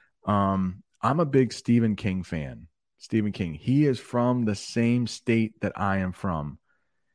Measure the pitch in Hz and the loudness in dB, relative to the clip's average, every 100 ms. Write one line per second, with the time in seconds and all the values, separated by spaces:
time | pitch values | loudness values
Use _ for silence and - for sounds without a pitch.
0 | _ _ - 101 98 95 92 95 - _ | _ _ 0 2 2 0 -2 -6 -14 _
1 | 113 151 156 135 123 - - 117 113 101 | -2 0 2 2 2 0 2 4 4 0
2 | 101 92 87 82 69 60 - _ _ _ | -2 -4 -4 -6 -6 -10 -18 _ _ _
3 | - 110 104 98 87 78 117 135 151 120 | -4 -2 -2 -2 -6 -4 0 2 4 0
4 | - 120 120 123 110 101 - 120 117 123 | -2 0 2 2 0 -2 -4 0 2 2
5 | 117 - - 113 110 - 104 - 101 95 | 0 -4 0 2 2 -2 -6 -2 -2 0
6 | 92 - 98 82 73 67 _ _ _ _ | -2 -4 -4 -2 -4 -10 _ _ _ _
7 | _ | _